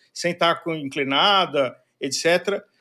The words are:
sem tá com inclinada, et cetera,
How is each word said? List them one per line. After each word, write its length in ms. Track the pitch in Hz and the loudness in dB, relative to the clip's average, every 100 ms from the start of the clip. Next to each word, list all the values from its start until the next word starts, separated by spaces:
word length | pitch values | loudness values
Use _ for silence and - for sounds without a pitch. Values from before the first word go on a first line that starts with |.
| _ | _
sem 180 | - 175 | -6 -6
tá 220 | 170 170 | 0 0
com 200 | 165 170 | 0 -4
inclinada, 1000 | 160 139 147 135 139 190 196 170 143 127 - _ _ | -6 -6 -6 -2 2 4 4 2 0 -2 -4 _ _
et 140 | 143 | -8
cetera, 500 | 131 165 175 175 196 - _ | -2 0 0 0 -6 -8 _